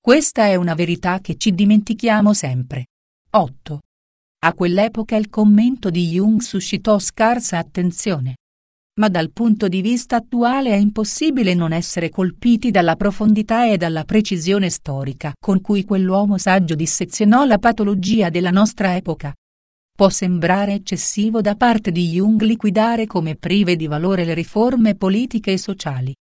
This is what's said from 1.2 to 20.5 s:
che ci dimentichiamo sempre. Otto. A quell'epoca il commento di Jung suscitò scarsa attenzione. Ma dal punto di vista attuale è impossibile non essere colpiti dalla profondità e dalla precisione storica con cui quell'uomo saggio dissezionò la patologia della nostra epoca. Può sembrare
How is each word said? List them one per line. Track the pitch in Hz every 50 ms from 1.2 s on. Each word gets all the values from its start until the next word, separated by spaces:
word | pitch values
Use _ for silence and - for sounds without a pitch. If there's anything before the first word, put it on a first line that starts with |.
che | 190 - 160
ci | - - 220 185
dimentichiamo | 170 208 202 214 214 208 - 220 220 - 233 214 214 208 208
sempre. | 208 - - 139 127 127 127 127 123 127 123 _ _ _ _ _ _ _ _ _
Otto. | - 214 170 127 135 - _ - 151 147 _ _ _ _ _ _ _ _ _ _ _ _
A | - 165
quell'epoca | 170 - 185 175 175 190 208 226 214 226 214 - 226
il | 214 214 208
commento | - - 214 208 208 208 226 247 262 254 - 196
di | 165 175 175 165
Jung | 160 180 196 214 220 214
suscitò | - - - 196 185 - - 190 - 220 214 202
scarsa | 190 - _ - 220 226 240 247 - - - 170
attenzione. | 165 - - 185 175 180 170 - - 220 180 143 127 131 131 - _ _ _ _ _ _ _ _ _ _ _ -
Ma | 214 214
dal | 180 175 160 160
punto | _ - 226 233 214 208 208 190
di | 180 190
vista | 185 220 240 240 - _ -
attuale | 233 233 _ - 240 240 240 247 277 269 247
è | 214
impossibile | 196 208 208 208 220 214 208 - - 311 320 294 254 226 190 180
non | 175 170 160
essere | 160 170 175 - - 180 165 160
colpiti | - - 185 180 175 - - 240 233 220 - 247
dalla | 190 190 170 165 165
profondità | - - 202 196 - 214 220 214 208 214 - 226 233 247 233
e | 214 175
dalla | 170 170 160 160 151
precisione | - - 214 214 - 196 175 156 175 196 202 196 170
storica | 160 - - - 139 135 139 139 131 - - 151 131 _
con | - - 196 185
cui | 190 - 208 202 190
quell'uomo | - 208 190 190 185 185 196 208 202 202
saggio | 190 - 196 185 196 185 156 160
dissezionò | 147 160 160 - - 185 175 - - 214 208 220 247 285
la | 269 220
patologia | 202 - 233 233 - 214 202 208 190 180 190 220 226 202 170
della | 160 175 180 180
nostra | 180 196 214 208 - - 202 190 180
epoca. | 180 - - 160 - - 143 139 _ _ _ _ _ _ _ _ _ _ _ _
Può | - 202 190
sembrare | 190 - 196 180 180 170 160 170